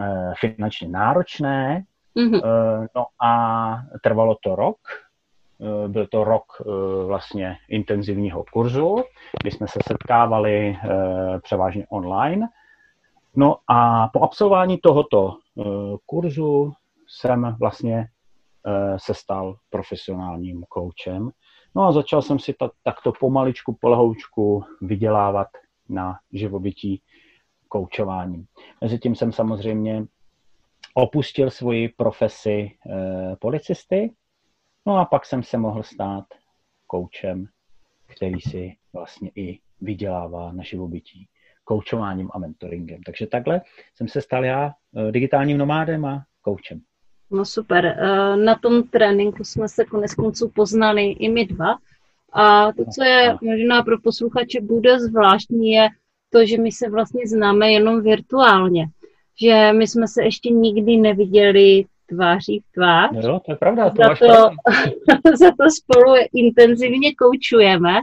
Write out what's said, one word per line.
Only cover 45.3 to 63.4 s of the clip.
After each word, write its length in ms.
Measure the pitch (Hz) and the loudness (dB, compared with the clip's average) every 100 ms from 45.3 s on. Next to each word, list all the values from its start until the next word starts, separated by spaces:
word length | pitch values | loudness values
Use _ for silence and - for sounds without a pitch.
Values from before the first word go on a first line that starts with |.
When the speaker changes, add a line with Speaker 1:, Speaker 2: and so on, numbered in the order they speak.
| 143 143 143 | 0 0 -2
Speaker 1:
nomádem 480 | 143 156 160 160 143 | -2 -2 -4 -6 -6
a 180 | 139 139 _ | -10 -14 _
koučem. 380 | - 98 - 82 _ _ _ _ _ | -8 -8 -12 -20 _ _ _ _ _
Speaker 2:
No 140 | 196 196 | -6 -6
super. 400 | - 220 175 175 | -8 -2 0 0
Eh, 500 | - 190 196 196 202 | -2 -2 0 0 2
na 180 | 220 226 | 2 2
tom 280 | 240 240 | 2 0
tréninku 600 | 240 240 214 202 202 202 | 2 2 2 2 0 -4
jsme 260 | 208 - 214 | -10 -8 -6
se 160 | - 220 | -4 -4
konec 280 | 214 208 | -2 -6
konců 360 | - 220 220 226 - | -4 -4 -4 -6 0
poznali 500 | 208 220 220 208 202 | 0 2 2 2 0
i 180 | - 220 | -2 -2
my 160 | 233 196 | 0 -2
dva. 300 | 180 170 339 _ _ _ _ _ | -2 -4 -4 _ _ _ _ _
A 380 | - 208 208 208 | 2 6 6 4
to, 140 | 214 233 247 | 0 -8 -2
co 80 | |
je 260 | 262 254 240 | 2 4 4
Speaker 1:
Ano. 100 | - | 2
Speaker 2:
možná 420 | 226 220 233 240 | -2 -2 2 2
pro 160 | 226 220 | 2 0
posluchače 600 | 226 220 233 247 247 247 | -2 -2 -4 -4 -4 -6
bude 380 | 208 226 240 254 | -2 2 4 4
zvláštní, 720 | 240 220 202 202 - 233 220 | 2 2 4 2 0 -2 2
je 160 | 220 220 214 _ _ _ | 4 4 0 _ _ _
to, 160 | 233 220 | 4 4
že 120 | 226 | 2
my 140 | 226 | -2
se 180 | 208 233 | -4 -4
vlastně 380 | 214 214 247 233 | -2 -4 -4 -4
známe 440 | 220 208 202 214 | 0 2 4 4
jenom 300 | 214 214 226 | 4 4 2
virtuálně. 840 | 214 214 - 262 254 190 185 175 160 - - _ _ _ | 2 0 0 2 4 6 4 0 -2 -10 -20 _ _ _
Že 320 | 226 220 214 | 4 6 6
my 140 | 214 214 | 4 2
jsme 200 | 233 226 | 0 -2
se 160 | - | 0
ještě 260 | 220 - 240 | -2 -2 0
nikdy 480 | 233 226 208 214 233 | 2 2 2 2 4
neviděli 880 | 214 202 196 208 202 196 196 196 196 _ _ | 4 2 2 4 6 8 8 6 2 _ _
tváří 500 | 170 175 180 185 208 | -2 0 0 -2 -6
v 120 | - | -6
tvář. 400 | - 180 170 208 | -2 2 4 2
Speaker 1:
No 80 | - | 0
jo, 180 | 226 175 | -2 -4